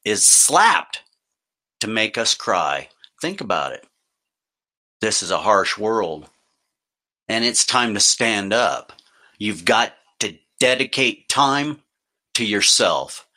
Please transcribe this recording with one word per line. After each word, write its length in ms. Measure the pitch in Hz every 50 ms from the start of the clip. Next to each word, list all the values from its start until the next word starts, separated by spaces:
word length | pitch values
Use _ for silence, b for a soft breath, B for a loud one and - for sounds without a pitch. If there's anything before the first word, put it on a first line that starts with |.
| _
is 220 | 107 107 98 -
slapped 800 | - - - - - 143 175 214 226 - 80 - - - - - _ _ _ _ _ _ _ _ _ _ _ _ _ _ _
to 80 | - 107
make 280 | 110 110 110 107 -
us 160 | 113 113 - -
cry. 540 | - - 120 101 90 80 71 71 69 67 - _ b b b b _
Think 200 | - 165 196 202
about 320 | 147 98 92 78 71 67 60
it. 120 | - - _ _ _ _ _ _ _ _ _ _ _ _ _ _ _ _ _ _ _ _ _ _ _
This 200 | - 110 104 -
is 100 | - 85
a 60 | 95
harsh 400 | 80 - 104 104 98 92 - -
world, 520 | 104 107 110 113 110 98 82 80 76 76 - _ _ _ _ _ _ _ _ _ _ _ _ _ _ _ _ _ _ _
and 160 | - 110 113 117
it's 220 | 120 117 - -
time 280 | - - 123 120 117 104
to 60 | 101
stand 540 | - - - - 123 101 104 101 98 98 107
up. 400 | 120 120 85 67 60 - - - b b b b b b b b
You've 280 | b 104 107 98 80 87
got 280 | 113 117 113 117 - - _ _ _ _ _
to 160 | 117 98 82 - _ _ _ _
dedicate 680 | 135 127 127 131 135 127 - 135 135 - - - _
time 540 | - - 139 139 135 135 143 143 151 147 147 _ _ _ _ _ _ _ _ _ _ _
to 100 | - 120
yourself, 840 | 104 104 101 - - - - 113 90 80 67 67 - - - - _ _